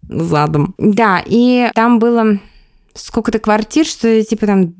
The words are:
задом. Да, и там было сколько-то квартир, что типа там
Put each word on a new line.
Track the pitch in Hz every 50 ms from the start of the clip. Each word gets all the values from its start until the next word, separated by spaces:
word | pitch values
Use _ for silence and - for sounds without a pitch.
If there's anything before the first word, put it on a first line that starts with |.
| - -
задом. | - - 165 170 165 147 147 151 156 147 143 - - -
Да, | - 214 202 208 233 214 185 170 -
и | - - 233 240 247 247 247 247 226 -
там | 226 226 240 240 226
было | 220 240 240 233 220 220 208 196 - - _ - _ _ _ _ _ _ _
сколько-то | - - - - 240 220 - 220 220
квартир, | 220 - 311 214 220 - - 311 320
что | 311 - - - 226 226 220
типа | 214 214 233 214 -
там | 202 202 190 185 170 175